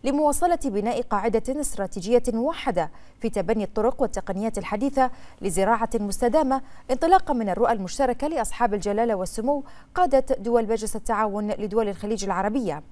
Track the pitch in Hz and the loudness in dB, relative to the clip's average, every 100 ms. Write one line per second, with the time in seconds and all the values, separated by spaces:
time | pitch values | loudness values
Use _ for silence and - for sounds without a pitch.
0 | - 285 302 285 359 330 277 202 214 233 | 0 2 2 4 2 2 0 0 -2 -2
1 | 240 208 220 220 233 277 277 - 190 - | 0 0 2 0 -2 -4 -4 -4 -4 -4
2 | 180 240 247 226 262 330 - 180 156 - | 2 2 2 0 -2 -2 -2 -2 -2 -6
3 | - - 226 202 175 220 196 - 220 - | -20 -6 -4 -2 0 0 0 0 0 2
4 | 240 196 - 190 220 214 180 208 269 277 | -2 -2 -4 -4 -4 -4 -4 -2 0 2
5 | 254 - - - 196 170 196 226 226 226 | 0 0 -14 -6 -2 2 2 2 2 -2
6 | 202 196 240 285 269 269 - - - 254 | -2 0 2 4 2 0 -4 -14 -4 0
7 | 330 381 339 254 208 185 240 226 185 - | 6 4 4 -2 0 2 2 2 -2 0
8 | 269 240 294 320 214 - 240 208 202 202 | 0 0 -2 -2 -4 0 0 0 0 0
9 | 233 202 185 - 233 285 - - - - | 2 0 -2 -4 -2 -2 -4 -16 -8 0
10 | 359 269 262 262 196 233 214 226 214 220 | 4 4 4 -2 2 2 2 -2 -2 -4
11 | - 214 214 202 208 - 208 214 214 196 | -2 0 0 0 -4 -4 -2 0 0 -4
12 | 208 214 196 180 202 240 214 147 - | -4 -4 -2 -2 0 -2 -4 -6 -10